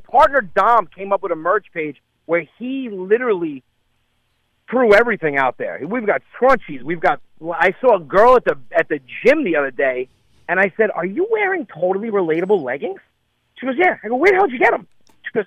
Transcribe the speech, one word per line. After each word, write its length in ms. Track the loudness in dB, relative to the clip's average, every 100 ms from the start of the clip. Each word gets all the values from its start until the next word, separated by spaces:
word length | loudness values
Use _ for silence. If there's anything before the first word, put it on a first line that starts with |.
| 0
partner 300 | 4 4 2
Dom 460 | -2 0 2 2 0
came 180 | -8 -4
up 100 | -4
with 100 | -4
a 40 | -6
merch 300 | -2 -2 -4
page 260 | -10 -10 -10 _ _ -4
where 200 | -4 -4 -12
he 300 | -10 -8 -8
literally 720 | -8 -2 0 0 -2 -4 -8 _ _ _ _ _ _ _ _ _ _ -6
threw 240 | 0 4
everything 420 | 4 4 0 -2 0
out 220 | -2 -2
there. 220 | -8 -8 -8
We've 200 | -6 -2
got 160 | -4 _ -2
scrunchies. 420 | 2 2 0 -12
We've 180 | -8 -2
got, 200 | -2 -2 -8 -16 -8
I 220 | -2 0 2
saw 140 | 2 2
a 40 |
girl 360 | 2 4 6 6
at 80 |
the, 120 | 4 -4 -4
at 160 | -2 -2
the 100 | -4 -8 -2
gym 200 | 2 2
the 120 | 2 0
other 140 | -2
day, 380 | -2 -2 -2 -6 _ _ _ -4
and 100 | 0
I 140 | 0 0
said, 140 | -2
"Are 100 | -2
you 220 | -6 -4 -2
wearing 360 | 0 0 -4 -8
Totally 420 | -4 -2 -2 -2
Relatable 520 | -2 0 -2 0 0
leggings?" 380 | -2 -8 -8 -10 _ _ _ _ _ -12
She 80 | -6
goes, 100 | 0
"Yeah." 180 | 0 0
I 60 | -4
go, 80 | 0
"Where 140 | 2
the 60 | 2
hell 100 | 0
did 60 |
you 40 | 0
get 140 | 0
'em?" 120 | 0 -6 _ _ _
She 80 | -10
goes, 100 | -6